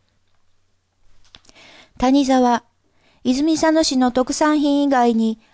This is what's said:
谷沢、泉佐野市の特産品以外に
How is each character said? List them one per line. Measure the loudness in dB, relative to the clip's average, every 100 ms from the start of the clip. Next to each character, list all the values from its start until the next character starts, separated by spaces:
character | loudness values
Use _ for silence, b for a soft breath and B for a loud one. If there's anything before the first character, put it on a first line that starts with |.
| _ _ _ _ _ _ _ _ _ _ -20 -20 -20 -20 _ B B B B B
谷 | 0 2 2
沢、 | 2 2 -2 -6 _ _ _ _ _
泉 | -4 -2 -2
佐 | 0 0
野 | 0
市 | 0 0
の | 0
特 | 0 -2
産 | 0 0 0
品 | 0 0
以 | 0
外 | 0 0
に | 0 -2 -4 b